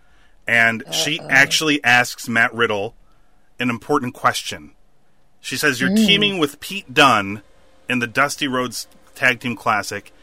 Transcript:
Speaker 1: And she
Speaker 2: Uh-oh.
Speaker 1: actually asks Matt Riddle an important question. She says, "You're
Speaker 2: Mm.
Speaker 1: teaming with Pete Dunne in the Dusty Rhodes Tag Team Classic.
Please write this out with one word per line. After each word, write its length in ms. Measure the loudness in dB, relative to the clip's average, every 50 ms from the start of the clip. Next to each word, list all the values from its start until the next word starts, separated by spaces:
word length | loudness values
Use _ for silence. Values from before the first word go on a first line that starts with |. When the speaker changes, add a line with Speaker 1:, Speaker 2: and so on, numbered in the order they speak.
| _ _ _ _ _ _ _ _ _
Speaker 1:
And 360 | 0 2 4 4 2 2 -2 -6 -6
she 300 | -4 -4 -2 -2 -4 -6
Speaker 2:
Uh-oh. 80 | -4 0
Speaker 1:
actually 540 | 2 2 4 2 0 0 0 0 0 0 2
asks 440 | 4 4 4 2 0 -4 -10 -8 -2
Matt 260 | 2 2 2 2 2
Riddle 400 | 0 0 0 0 -2 -4 -6 -10 -14 _ _ _ _ -20 _ _ _ _ _ _ -6
an 80 | -4 -4
important 440 | -4 -6 -2 -2 -2 0 0 -4 -6
question. 580 | -2 -2 -2 -2 -2 -6 -10 -12 -12 -14 -20 -20 _ _ _ _ _ _ _ _ _ _ _ _ _
She 160 | -12 -10 -6
says, 240 | -2 0 0 0 0
"You're 100 | 0 2
Speaker 2:
Mm. 160 | 2 4 4
Speaker 1:
teaming 320 | 4 4 4 2 0 0 0
with 200 | -2 -2 -2 -10
Pete 320 | -14 -12 -12 -12 -12 -2
Dunne 500 | 2 4 6 6 6 4 0 -2 -6 -10 -12 -18 _ _ _ _ _ _ _ -4
in 100 | -2 -2
the 80 | -2
Dusty 420 | -2 0 0 0 0 -2 -4 -4 -4
Rhodes 400 | -2 -4 -4 -4 -8 -12 -14 -16 -20 _ _ -20 -8
Tag 260 | -2 0 0 0 0
Team 140 | -4 -8 -8
Classic. 540 | -4 -2 -2 -2 -2 -2 -6 -8 -10 -12 -14 -20 _